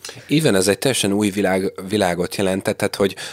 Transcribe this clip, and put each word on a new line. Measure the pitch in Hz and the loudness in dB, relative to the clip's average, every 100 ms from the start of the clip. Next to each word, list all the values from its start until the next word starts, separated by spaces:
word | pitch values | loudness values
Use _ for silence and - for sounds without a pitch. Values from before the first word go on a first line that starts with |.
| - - - | -6 -18 -2
Even | 147 151 98 | 2 4 4
ez | 95 | 2
egy | 98 | 2
teljesen | 139 117 101 | 0 0 0
új | 101 104 | 2 0
világ, | 98 95 95 95 - 95 | 2 2 2 -2 -6 -4
világot | 107 92 87 87 - | 0 0 0 -4 -2
jelentett, | 95 95 110 104 | -2 0 -2 -2
tehát | 101 - | -4 0
hogy | 101 - - | -2 -2 -12